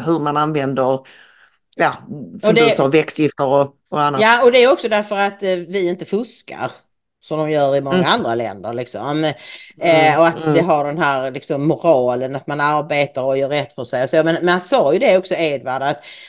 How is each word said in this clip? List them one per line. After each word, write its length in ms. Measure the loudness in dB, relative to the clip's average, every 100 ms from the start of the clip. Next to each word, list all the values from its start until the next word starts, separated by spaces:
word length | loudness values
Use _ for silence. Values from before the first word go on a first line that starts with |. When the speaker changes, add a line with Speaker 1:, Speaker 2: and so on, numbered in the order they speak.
| -2
Speaker 1:
hur 140 | -2
man 180 | 0 -2
använder, 600 | 0 -2 -2 0 0 0 -4 -20 -20 _ _ _ _ -2
ja, 160 | -2 -2 -12 -14 -14 -2
som 100 | 2
Speaker 2:
Och 40 | 4
det 100 | 4
Speaker 1:
du 60 |
sa, 160 | 2 2
växtgifter 580 | 2 2 0 -2 0 0
och, 300 | 2 0 _ _
och 100 | -2
annat. 200 | 0 2
Speaker 2:
Ja, 220 | 2 4
och 80 | 4
det 120 | 6
är 80 | 4
också 180 | 2 0
därför 260 | -2 -2 -2
att, 260 | -4 -2
eh, 60 | -4 -4
vi 340 | -4 -4 -2
inte 160 | -4 -4
fuskar 640 | -4 -4 -12 -14 -10 -10 -10 _ _ _ _
som 140 | -8 -4
de 120 | -2
gör 240 | 0 2 0
i 60 |
många 160 | 0 0
Speaker 1:
Mm. 120 | 0
Speaker 2:
andra 260 | 0 0 -4
länder, 380 | -6 -8 -10
liksom. 500 | -10 -10 -10 -6 -4
Eh, 100 | -4 -6 -14 -20 -20 -4
Speaker 1:
Mm, 380 | 2 4 4 4
Speaker 2:
och 80 | 4
att 80 | 2
Speaker 1:
mm. 160 | 2
Speaker 2:
vi 60 | 2
har 260 | 4 0 0
den 120 | -2
här, 340 | 0 0 -4
liksom, 360 | -8 -6 -2 -2
moralen 680 | 0 2 4 2 0 -4 -6
att 120 | -6
man 140 | -2
arbetar 640 | 0 0 0 0 -2 -2
och 140 | -2 -2
gör 120 | -2
rätt 260 | -2 -6 -10
för 80 |
sig. 240 | -6 -4 0
Så, 80 | 2
men, 200 | 2 0
men 140 | 0
han 120 | 0
sa 320 | 0 0 2
ju 60 | 2
det 180 | 2 0
också, 160 | 0
Edvard, 480 | -4 -2 -4 -6 -4
att 220 | -4 -6 -10 -20